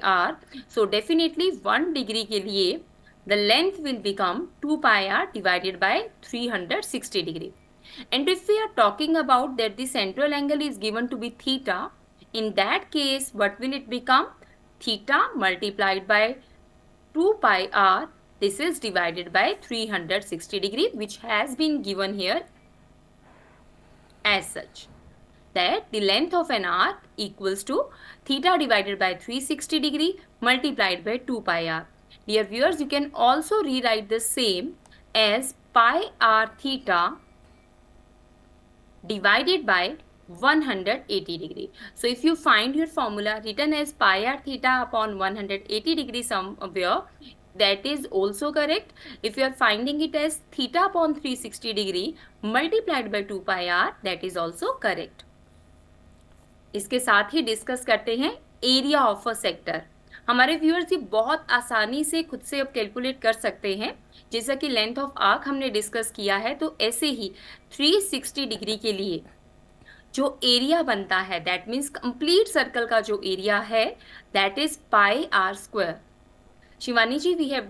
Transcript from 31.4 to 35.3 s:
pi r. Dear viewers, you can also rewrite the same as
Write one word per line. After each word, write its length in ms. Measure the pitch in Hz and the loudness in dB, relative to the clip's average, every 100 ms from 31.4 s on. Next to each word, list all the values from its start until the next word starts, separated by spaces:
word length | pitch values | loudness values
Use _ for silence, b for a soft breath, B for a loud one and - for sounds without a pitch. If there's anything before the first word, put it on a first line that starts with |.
| 214 | -2
pi 220 | 170 165 160 | -2 -2 -4
r. 100 | 170 _ _ B - | -8 _ _ B -2
Dear 180 | 214 | 0
viewers, 360 | 208 220 302 339 | 0 2 2 2
you 60 | 285 | -2
can 240 | 285 285 | -2 -2
also 480 | - 240 277 311 427 | 2 4 4 2 0
rewrite 480 | 311 254 240 220 202 | 0 0 0 0 0
the 100 | 226 | -2
same 540 | 233 - 233 180 254 - b b _ | -2 0 0 0 -4 -10 b b _
as 400 | 220 214 | 2 4